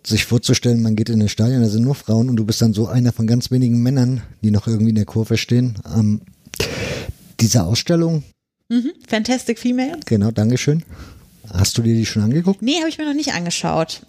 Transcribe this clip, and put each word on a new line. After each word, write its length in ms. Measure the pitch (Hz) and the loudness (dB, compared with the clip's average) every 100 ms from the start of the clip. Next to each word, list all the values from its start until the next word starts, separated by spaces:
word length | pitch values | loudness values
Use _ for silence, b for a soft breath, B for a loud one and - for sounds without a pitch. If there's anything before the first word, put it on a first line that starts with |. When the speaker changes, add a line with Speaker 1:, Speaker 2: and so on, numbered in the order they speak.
| - | -2
Speaker 1:
sich 200 | 107 - | -2 0
vorzustellen, 560 | 110 - 127 123 117 | 0 2 2 2 2
man 140 | 113 107 | 2 0
geht 140 | 113 | 0
in 120 | 113 | 2
ein 80 | 104 | 0
Stadion, 320 | - 113 131 | 2 2 2
da 60 | 113 | 2
sind 160 | 107 | 2
nur 100 | 120 | 0
Frauen 360 | 143 - 110 123 | 0 0 2 2
und 60 | 117 | 0
du 80 | 104 | 0
bist 160 | 110 | 2
dann 120 | 117 | 2
so 140 | 104 110 | 2 0
einer 240 | 127 123 | 2 2
von 160 | 110 110 | 0 0
ganz 240 | 120 - | 0 0
wenigen 320 | 127 123 120 | 0 2 2
Männern, 380 | 123 139 123 131 - - | 2 2 2 0 -6 -4
die 80 | 214 | 0
noch 160 | 208 - | 2 2
irgendwie 240 | 107 113 | 2 2
in 60 | 110 | 2
der 100 | 101 | 0
Kurve 320 | 113 110 113 | -2 -2 -2
stehen. 380 | - 123 123 101 - | 0 0 0 -4 -4
Ähm, 280 | 104 107 107 - _ - - B B B B B - - - | 0 0 0 -6 _ -18 -8 B B B B B -14 -18 0
diese 220 | 110 - | 2 2
Ausstellung. 600 | 85 113 - 170 165 160 139 _ _ _ _ | 0 -2 0 0 0 -2 -6 _ _ _ _
Speaker 2:
Mhm, 220 | 240 240 - - | -2 -2 -8 -6
Fantastic 520 | 220 220 254 - 233 | -4 -2 -2 -2 -4
Female. 400 | 247 247 262 330 - | -2 -2 -2 -6 -2
Speaker 1:
Genau, 260 | 214 202 | 0 2
Dankeschön. 520 | 220 208 123 - 156 - B B B B _ - | 2 0 2 0 -2 -4 B B B B _ -8
Hast 240 | 90 98 - | -2 0 0
du 40 | |
dir 100 | 113 113 | 2 2
die 100 | 110 | 0
schon 180 | 110 | 0
angeguckt? 380 | 104 143 175 196 | 0 0 0 -2
Speaker 2:
Nee, 180 | 220 339 | -2 0
hab 60 | 320 | -2
ich 100 | - | -4
mir 80 | 302 | -4
noch 80 | 285 | -4
nicht 180 | 302 | -4
angeschaut. 680 | 170 175 - 170 160 165 - | -4 -6 -4 -2 -2 -2 -8